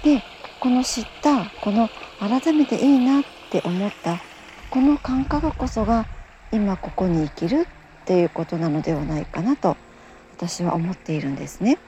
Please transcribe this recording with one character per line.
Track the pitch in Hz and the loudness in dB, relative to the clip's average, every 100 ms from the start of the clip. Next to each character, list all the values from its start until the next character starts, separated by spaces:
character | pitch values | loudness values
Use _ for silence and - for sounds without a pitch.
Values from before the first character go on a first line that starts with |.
で、 | 294 277 - - - - | 4 2 0 -18 -20 -4
こ | 254 | 0
の | 247 | 2
知 | 254 - | 0 -4
っ | 220 - | -8 -2
た、 | 294 277 175 - | 2 2 0 -6
こ | - | -2
の | 208 226 - - - | 0 0 -2 -18 -8
改 | 202 254 330 | -2 0 2
め | 302 277 | 4 4
て | - | 4
い | 269 269 | 6 6
い | 247 | 6
な | 277 | 2
っ | 277 - - | 0 -8 -4
て | 170 | -2
思 | 156 175 202 | 0 -2 -2
っ | - | -4
た、 | 170 170 - - - - - | -4 -4 -8 -20 -20 -20 -4
こ | 254 | 2
の | 269 294 | 4 2
感 | - 262 269 | 0 -2 0
覚 | 294 320 | 0 -2
こ | - 254 | -2 -4
そ | - | -2
が | 208 233 220 - - - - | 0 0 0 -10 -18 -20 -6
今 | 220 202 185 | -2 0 -2
こ | - | -6
こ | - 185 | -4 0
に | 165 151 | 0 -2
生 | - | -4
き | 170 | -2
る | 277 339 - - - | 0 -2 -6 -20 -20
っ | - | 0
て | 185 | 2
い | 170 | 2
う | |
こ | - 165 | -2 -6
と | 170 | -2
な | 165 | -2
の | 151 | -2
で | 156 | -2
は | 156 | -4
な | 139 151 | -2 -6
い | - | -6
か | - | -4
な | 190 285 | -2 0
と | 190 - - - - - - - | 0 -2 -8 -20 -20 -20 -20 -8
私 | 175 - | -8 -4
は | 175 165 | -2 -2
思 | 170 | -2
っ | 185 | -6
て | - 156 | -6 -4
い | |
る | 139 | -4
ん | 139 | -8
で | 147 | -10
す | - | -4
ね。 | 196 311 | 0 0